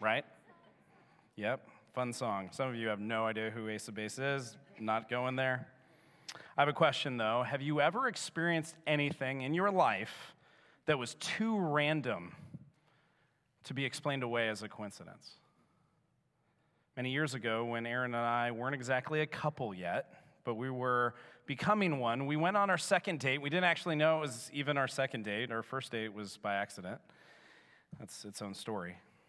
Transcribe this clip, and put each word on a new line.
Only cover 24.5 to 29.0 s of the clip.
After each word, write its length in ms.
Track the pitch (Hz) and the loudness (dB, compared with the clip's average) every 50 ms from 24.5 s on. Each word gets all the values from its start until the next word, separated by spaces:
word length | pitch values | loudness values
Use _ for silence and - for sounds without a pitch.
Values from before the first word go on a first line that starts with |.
even 240 | 135 143 135 147 147 | -6 -2 0 2 2
our 120 | 139 131 127 | 2 2 0
second 360 | - 139 135 - - 113 104 | 0 -2 -2 -2 -2 -6 -4
date. 280 | 107 101 107 123 123 | -2 -2 -2 -2 -2
Our 100 | 117 113 | -4 -6
first 300 | 110 - 131 135 127 - | -4 -4 -6 -6 -6 -4
date 200 | 117 113 110 110 | -4 -4 -4 -4
was 260 | 101 107 104 95 - - | -6 -8 -10 -10 -10 -8
by 180 | - 104 98 | -4 -2 -2
accident. 440 | 98 101 - - 101 87 92 113 - _ - - - - - - - - - - - - - - _ _ - - - | -2 -2 -4 -8 -10 -10 -10 -10 -10 _ -20 -20 -20 -20 -20 -20 -20 -20 -20 -20 -20 -20 -20 -20 _ _ -18 -16 -14
That's 240 | 107 - - - - | -14 -14 -14 -14 -14
its 180 | 104 101 - | -12 -10 -8
own 100 | 107 98 | -8 -8
story. 440 | 95 - - 117 107 98 87 87 90 - | -8 -8 -6 -6 -4 -4 -6 -6 -10 -14